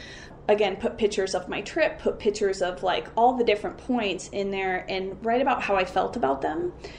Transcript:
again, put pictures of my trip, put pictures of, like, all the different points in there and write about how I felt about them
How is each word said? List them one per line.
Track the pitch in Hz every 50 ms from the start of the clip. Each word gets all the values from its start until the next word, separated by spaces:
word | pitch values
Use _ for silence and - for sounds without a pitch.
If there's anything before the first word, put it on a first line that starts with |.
| - - - - - - - - - -
again, | 208 208 214 190 190
put | - - 226 -
pictures | - 226 208 - 208 190 190 -
of | 180 -
my | - - -
trip, | - - - 339 311 - - -
put | - - - -
pictures | - 214 202 - 208 190 190 -
of, | 185 180 185 -
like, | 190 185 170 - - - - 220
all | 233 240 254
the | 247 240
different | - 208 208 - 180 -
points | - - - 247 240 214 196 175 190 - -
in | - 202 196 196
there | 196 190 190 190 185 180 - -
and | 190 190 190 190 185 185
write | - 226 233 254
about | 269 269 240 -
how | - - 202
I | 190 185
felt | 180 - 190 180 - -
about | 240 - 131 - 269
them | - 302 311 330 349 359 - - - - -